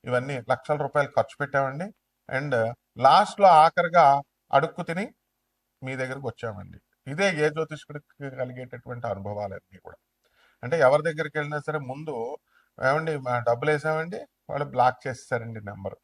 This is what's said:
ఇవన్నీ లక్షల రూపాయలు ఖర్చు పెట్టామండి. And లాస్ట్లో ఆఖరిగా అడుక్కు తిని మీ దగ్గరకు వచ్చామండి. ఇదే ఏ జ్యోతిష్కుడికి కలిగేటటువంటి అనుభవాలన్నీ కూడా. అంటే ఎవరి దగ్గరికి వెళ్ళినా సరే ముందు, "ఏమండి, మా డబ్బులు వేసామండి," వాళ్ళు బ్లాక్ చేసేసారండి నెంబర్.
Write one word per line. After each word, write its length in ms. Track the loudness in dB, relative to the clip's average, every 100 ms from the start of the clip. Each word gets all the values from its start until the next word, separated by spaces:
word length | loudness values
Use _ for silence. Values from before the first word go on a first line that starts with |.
ఇవన్నీ 360 | -2 -4 -2 -8 -4
లక్షల 260 | -4 -2 -4
రూపాయలు 320 | -2 -2 0
ఖర్చు 280 | -2 -2 -6
పెట్టామండి. 440 | -4 -2 -2 -6 -12 _ _ _ -8 -6
And 380 | -2 0 0 -4 _ 2
లాస్ట్లో 500 | 6 6 4 6 8
ఆఖరిగా 760 | 10 8 4 2 6 6 6 -2 _ _
అడుక్కు 300 | 2 2 -6
తిని 320 | -8 -6 -8 _ _ _ _ _ _ _
మీ 120 | -10 -6
దగ్గరకు 300 | -6 -6 -10
వచ్చామండి. 520 | -8 -10 -10 -16 -20 _ _ -12
ఇదే 360 | -2 -2 2 -2
ఏ 20 |
జ్యోతిష్కుడికి 800 | -2 -8 -8 -14 -16 _ _ -12
కలిగేటటువంటి 760 | -8 -8 -8 -14 -16 -12 -10 -6
అనుభవాలన్నీ 720 | -6 -8 -8 -8 -10 _ -20
కూడా. 180 | -20 -20 _ _ _ _ _ _
అంటే 180 | -6 4
ఎవరి 220 | 6 6
దగ్గరికి 360 | 2 -4 -6 -6
వెళ్ళినా 220 | -6 -6
సరే 180 | -6 -6
ముందు, 580 | -6 -10 -8 -8 -8 -10 _ _ _ -2 0
"ఏమండి, 300 | 0 -2 -6
మా 200 | -4 -2
డబ్బులు 320 | 0 0 0
వేసామండి," 560 | 0 0 -4 -4 -10 -14 _ -10
వాళ్ళు 140 | -8
బ్లాక్ 440 | -4 2 2 2 -10
చేసేసారండి 560 | -10 -6 -6 -6 -12
నెంబర్. 300 | -14 -12 -12 -14